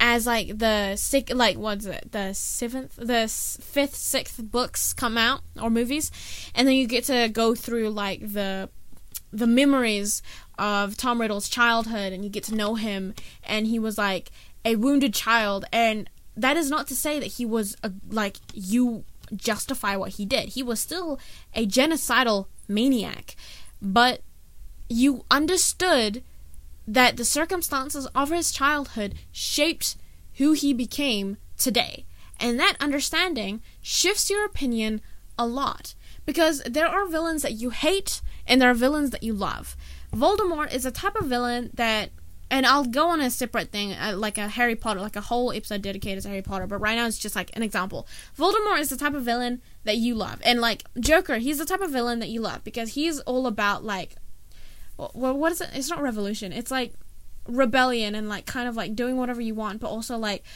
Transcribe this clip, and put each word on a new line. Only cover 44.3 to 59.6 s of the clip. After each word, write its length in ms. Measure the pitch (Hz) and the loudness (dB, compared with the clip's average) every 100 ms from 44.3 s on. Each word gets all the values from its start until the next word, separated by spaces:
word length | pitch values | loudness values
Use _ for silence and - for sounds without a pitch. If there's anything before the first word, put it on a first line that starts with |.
| 208 | -2
a 80 | 208 | -4
Harry 280 | 220 240 226 | 2 2 2
Potter, 240 | 226 196 | -2 -2
like 160 | 208 208 | -4 -6
a 40 | |
whole 300 | - 240 247 | -2 0 0
episode 300 | 214 - 208 | -2 -4 -6
dedicated 400 | 196 196 208 190 | -4 -6 -4 -6
to 60 | 202 | -4
Harry 140 | 196 | -6
Potter, 240 | 196 190 185 | -4 -4 -4
but 100 | 202 | -2
right 160 | 214 | 0
now 120 | 226 233 | 2 0
it's 120 | 220 | -2
just, 160 | 214 | -4
like, 160 | 202 175 | -4 -4
an 80 | - | -2
example. 440 | 226 202 190 151 - - - - | -2 -2 -2 -4 -10 -14 -14 0
Voldemort 400 | 339 427 427 339 | 4 4 4 2
is 120 | 294 | 0
the 60 | 262 | 0
type 180 | 294 | -2
of 100 | 285 | 0
villain 360 | 240 240 247 247 - - | 0 0 0 -4 -8 -6
that 120 | 214 214 | -2 0
you 180 | 233 | 2
love. 260 | 226 - - | 0 -4 0
And, 160 | - 240 | 4 4
like, 240 | 233 208 - - | 4 -2 -6 -2
Joker, 380 | 233 320 370 226 | 4 6 4 0
he's 200 | 240 294 | 0 -2
the 60 | |
type 160 | 311 370 | 0 0
of 100 | 381 | 0
villain 300 | 262 240 233 | 0 0 0
that 80 | 220 | -2
you 120 | 226 | -4
love 220 | 214 113 | -4 -6
because 280 | - 233 226 | -8 -6 -4
he's 280 | 277 320 294 | -2 -2 -2
all 260 | - 254 254 | -2 0 0
about, 380 | 214 202 196 | 0 0 0
like, 320 | 220 196 - - - - - - - - - - | -2 -6 -6 -8 -10 -10 -12 -14 -12 -12 -12 -10
wh-, 140 | - | -10
wh-, 240 | - 262 277 | -2 0 2
what 160 | 320 | 0
is 80 | 330 | 0
it? 100 | - | -4
It's 160 | - 269 | -6 -4
not 100 | 330 | -2
revolution. 520 | 285 214 202 214 196 | -2 -2 -4 -4 -6
It's, 180 | 175 233 | -8 -4
like, 240 | 262 247 - - - - - - | -4 -4 -6 -12 -12 -12 -8 -2
rebellion 680 | 240 262 262 254 240 214 | 2 4 4 4 2 0
and, 140 | 214 214 | -2 -4
like, 180 | 202 - | -6 -6
kind 220 | 254 240 | -6 -4
of, 80 | 226 | -4
like, 180 | 185 | -4
doing 220 | 214 247 254 | -2 0 0
whatever 240 | 247 240 | -2 -2
you 140 | 233 | -4
want, 260 | 220 | -4